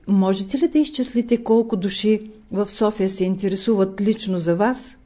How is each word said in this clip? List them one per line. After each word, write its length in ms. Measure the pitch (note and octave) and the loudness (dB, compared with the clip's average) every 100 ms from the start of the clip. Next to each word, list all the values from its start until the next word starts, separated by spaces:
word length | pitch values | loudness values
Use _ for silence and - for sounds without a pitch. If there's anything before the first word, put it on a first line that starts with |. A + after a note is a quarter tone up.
| - | 0
можете 500 | G3 F#3+ G3 F#3+ C4+ | 2 2 0 -4 -2
ли 100 | E4+ | 2
да 120 | D4+ | 2
изчислите 640 | D4 - B3+ A#3 A#3 A#3 | 0 -2 -2 -2 0 0
колко 340 | A3+ A3+ A3+ G3 | 4 2 2 -2
души 540 | F#3+ - G#3+ G#3+ G#3+ - - | -2 0 0 0 -2 -18 -8
в 180 | G3 G3+ | -4 -4
София 400 | - G#3+ G#3+ F#3+ | 0 0 0 -2
се 160 | F#3+ F#3 | 0 -2
интересуват 760 | F#3+ G3+ G3 A3+ G3+ F#3+ G3+ | 0 -2 -2 0 2 0 0
лично 380 | G3+ G#3+ F#3+ F3+ | 0 0 -2 -2
за 160 | E3 E3+ | 0 2
вас? 420 | A3+ B3+ - - | 2 0 -8 -20